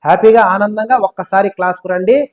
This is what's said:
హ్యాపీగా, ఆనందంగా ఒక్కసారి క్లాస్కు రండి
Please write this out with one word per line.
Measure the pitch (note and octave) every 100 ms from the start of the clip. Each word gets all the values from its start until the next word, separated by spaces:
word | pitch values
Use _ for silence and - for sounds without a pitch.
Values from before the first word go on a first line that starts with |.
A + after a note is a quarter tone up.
హ్యాపీగా, | D3+ F#3+ A3 A3+
ఆనందంగా | G3+ F#3+ G#3 G#3+ A3 B3+
ఒక్కసారి | G3 - F3+ F#3+ G3
క్లాస్కు | - F3+ F3+ F#3
రండి | F3+ F#3 C4+ C#4+